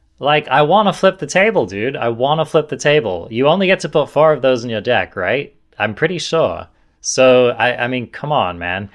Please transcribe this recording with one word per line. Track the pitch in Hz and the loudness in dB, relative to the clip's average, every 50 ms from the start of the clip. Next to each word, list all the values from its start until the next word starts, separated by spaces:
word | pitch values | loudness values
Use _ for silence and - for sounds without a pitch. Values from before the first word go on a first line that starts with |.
| _ _ _ _ | _ _ _ _
like, | 127 139 151 151 147 - | 0 0 0 0 0 0
I | 127 143 | 2 2
wanna | 151 147 180 214 208 196 165 | 4 4 4 2 2 2 0
flip | - - 190 185 - | 2 2 0 0 0
the | 156 | -8
table, | 139 - 180 196 226 214 175 120 | -2 0 2 2 2 2 0 -2
dude. | 98 98 101 107 135 139 | -2 -4 -4 -4 -4 -4
I | 135 117 120 | -4 -4 -4
wanna | 117 113 127 139 151 160 156 | -2 0 0 0 0 0 -2
flip | - - 160 147 - | 0 0 0 0 0
the | 139 123 | -6 -2
table. | - 151 147 151 123 101 90 82 - - | 0 2 2 2 2 0 -4 -6 -8 -6
You | 110 117 135 147 | -4 0 2 2
only | 170 196 196 | 2 2 2
get | 180 190 185 | 0 0 0
to | - 160 | -2 -2
put | - 156 135 - | -2 -2 -2 0
four | - 143 156 160 | 2 2 4 4
of | 151 131 | 4 2
those | 123 131 131 117 113 | 0 -2 -2 -2 -4
in | 123 | -6
your | 113 107 | -6 -4
deck, | 98 120 120 104 90 - - | -2 0 0 0 0 -2 -6
right? | 101 90 92 117 143 - - _ _ _ _ _ - | -4 -2 -2 -2 -2 -4 -8 _ _ _ _ _ -4
I'm | 104 110 104 | -4 -4 -2
pretty | - 151 165 185 156 | -2 -2 -2 -2 -4
sure. | - - 165 165 147 101 82 82 87 - _ _ _ _ _ _ | -6 -2 0 0 0 0 -2 -6 -12 -16 _ _ _ _ _ _
So, | - - - - 131 127 127 127 123 120 | -10 -6 0 4 4 6 6 6 4 2
I, | 117 110 113 123 120 117 120 | 2 0 0 -2 0 -2 -4
I | |
mean, | 123 127 127 120 117 | -6 -4 -6 -8 -10
come | - - - 147 | -12 -12 -6 -2
on, | 151 127 101 90 87 85 | -2 0 0 -2 -4 -6
man. | 85 87 90 98 104 101 - | -6 -6 -6 -6 -8 -10 -14